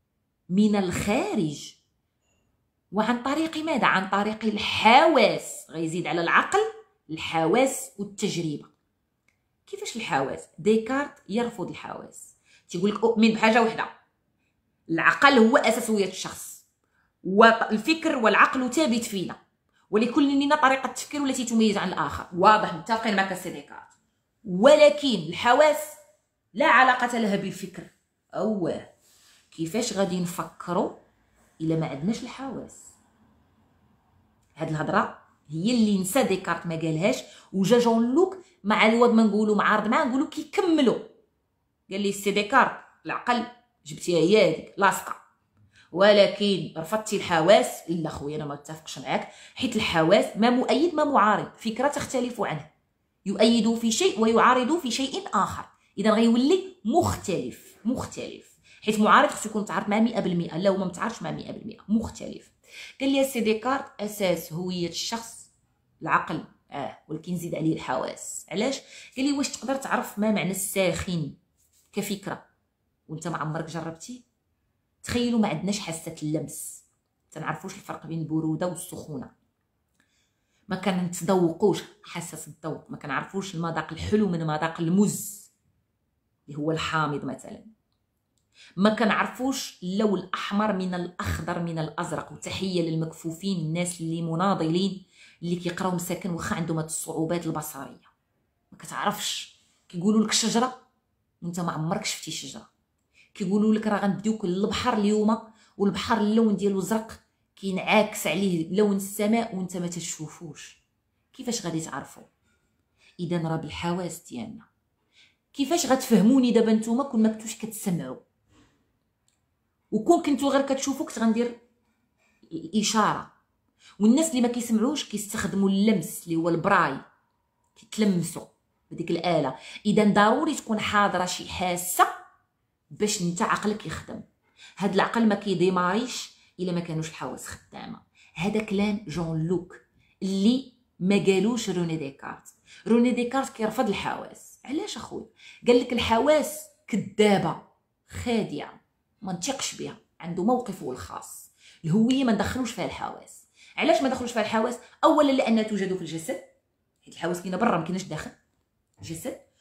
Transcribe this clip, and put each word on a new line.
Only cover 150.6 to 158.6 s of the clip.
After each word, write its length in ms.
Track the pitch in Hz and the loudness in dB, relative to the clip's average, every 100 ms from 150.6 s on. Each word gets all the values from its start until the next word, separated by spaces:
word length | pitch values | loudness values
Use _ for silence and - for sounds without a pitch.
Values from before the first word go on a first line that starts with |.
| 240 - 139 | -2 -10 -10
الخاص. 600 | 127 - - - - - _ - _ | -10 -12 -14 -14 -18 -20 _ -20 _
الهويه 400 | 160 202 226 262 | 0 4 4 4
ما 80 | 262 | 2
ندخلوش 380 | 196 196 254 233 | 2 0 -2 -6
فيها 120 | - | -6
الحواس". 600 | - - 110 - - - _ _ - - | -8 -6 -10 -12 -20 -20 _ _ -16 -4
علاش 260 | 254 339 | 2 2
ما 60 | 269 | 2
ندخلوش 240 | 247 240 | -2 -4
فيها 100 | 226 | -4
الحواس؟ 360 | 208 226 240 233 - - | -2 -2 -2 -6 -14 0
اولا 280 | 311 302 285 | 4 4 4
لانها 300 | 262 226 226 | 2 2 2
توجد 320 | 214 208 185 | 0 -2 -2
في 60 | 185 | -4
الجسد، 400 | 160 160 - 330 - _ _ _ _ _ | -6 -10 -8 -10 -12 _ _ _ _ _
حيت 100 | - | -20
الحواس 280 | - 170 175 | -8 -6 -6
كاينه 140 | 190 185 | -6 -2
برا، 220 | 226 180 | 0 0
ما 60 | |
كايناش 180 | 160 185 | -2 -6
داخل 280 | - 151 - - _ _ | -6 -10 -12 -16 _ _